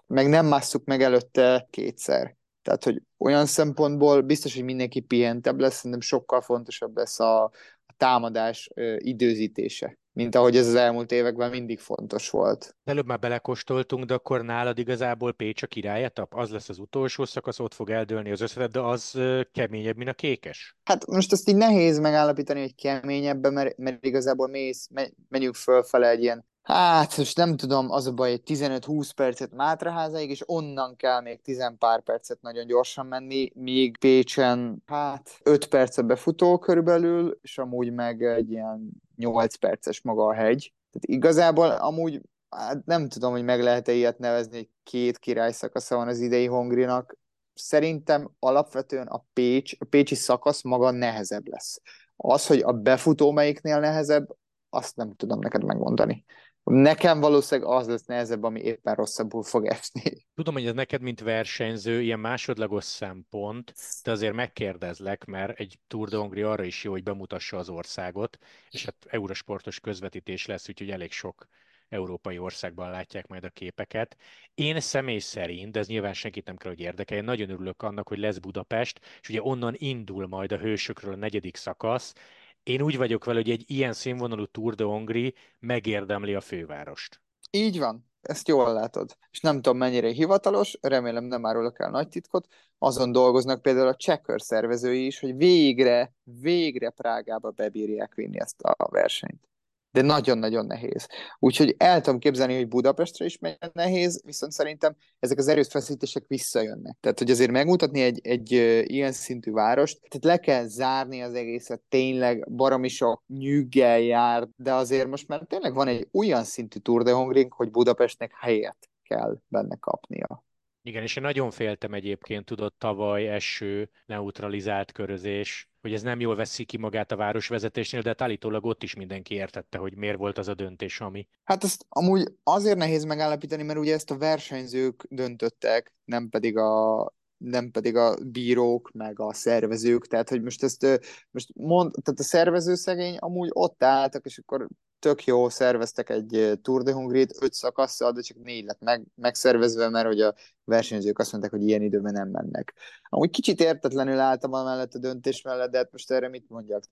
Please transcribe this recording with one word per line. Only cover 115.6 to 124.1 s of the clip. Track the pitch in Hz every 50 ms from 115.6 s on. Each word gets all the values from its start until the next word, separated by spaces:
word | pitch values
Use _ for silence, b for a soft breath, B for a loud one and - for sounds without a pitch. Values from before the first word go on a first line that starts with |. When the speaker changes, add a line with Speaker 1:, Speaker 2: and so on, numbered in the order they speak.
| 330 151 127
Speaker 1:
van | 135 139 131
egy | 120 117 - - -
olyan | 190 214 208 147 120 113
szintű | - - - 117 107 - 104
Tour | - - 120 117 120
de | 123
Hongrie, | 123 127 131 131 127 135 131 127
hogy | - - 123 113
Budapestnek | 110 120 120 123 117 - 123 113 - - 117 - _ -
helyet | - 120 113 107 110 113 - _ _ _ _ _ _
kell | - - 113 - 57 - - _ _
benne | - 110 107 - -
kapnia. | - - - - - _ - - - - - - - _ _ _ _ _ _ _ _ _
Speaker 2:
Igen, | 120 110 113 110
és | - -
én | 135 135
nagyon | 143 143 135 131 117
féltem | - - 117 107 104 - - 101 104
egyébként, | 101 95 101 101 - _ - 110 101 101
tudod, | - 117 101 107 101 _ _
tavaly | - 110 104 98 104 101 101 104 107 107
eső, | 104 101 - - - - 110 101 101 101 107 - _ _ _
neutralizált | -